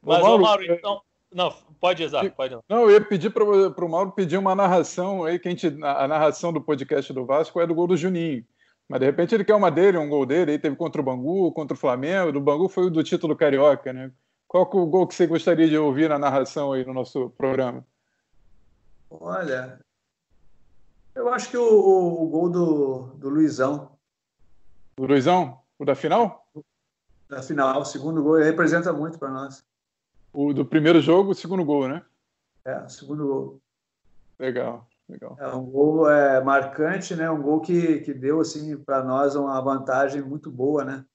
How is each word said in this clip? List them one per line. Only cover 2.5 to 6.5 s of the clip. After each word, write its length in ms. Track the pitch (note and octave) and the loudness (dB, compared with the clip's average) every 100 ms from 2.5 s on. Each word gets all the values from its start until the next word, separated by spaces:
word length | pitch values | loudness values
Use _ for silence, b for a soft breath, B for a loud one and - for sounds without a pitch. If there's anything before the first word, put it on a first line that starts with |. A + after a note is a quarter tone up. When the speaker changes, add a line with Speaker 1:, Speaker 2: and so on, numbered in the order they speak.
Speaker 1:
ir. 60 | B2 - | -8 -4
Speaker 2:
Não, 140 | A3 | 2
eu 100 | A#3 | 8
ia 80 | G#3 | 8
pedir 300 | G#3 G3 F3+ | 6 -2 -2
pro, 400 | A#3 G#3 G3+ F#3+ | 0 4 4 4
pro 160 | D3+ F3 | 0 -4
Mauro 240 | D#3+ F#3+ | -2 -2
pedir 260 | F#3+ F3+ F3+ | -2 -2 0
uma 160 | G3 | 0
narração 720 | F#3+ G3 F3+ D#3+ - F#3 G3 | 2 4 4 0 -4 -6 -4
aí, 140 | D#3+ F3 | -4 -4
que 100 | F3+ | -6
a 20 | |
gente, 280 | F3 F3 C#3+ | -4 -4 -4
a, 220 | D3+ C#3 | -4 -2
a 40 | C3+ | -2
narração 440 | D#3 D3+ C#3 F3 | 2 0 0 -4